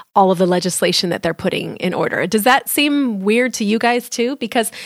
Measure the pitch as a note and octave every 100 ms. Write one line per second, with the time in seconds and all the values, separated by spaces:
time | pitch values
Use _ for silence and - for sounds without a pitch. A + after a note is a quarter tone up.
0 | - G#3 F#3+ F3+ F3+ F3+ F3+ - F3+ F3+
1 | F3+ A2+ E3 E3 F#3 - E3 - F#3 -
2 | E3 - E3+ G#3+ G#3 C4+ - - D4 C#4+
3 | C4 G3+ F#3+ A3+ B3+ - G#3 A3 A#3 A#3+
4 | A#3+ - A#3+ C#4+ A3+ B3+ G#3+ -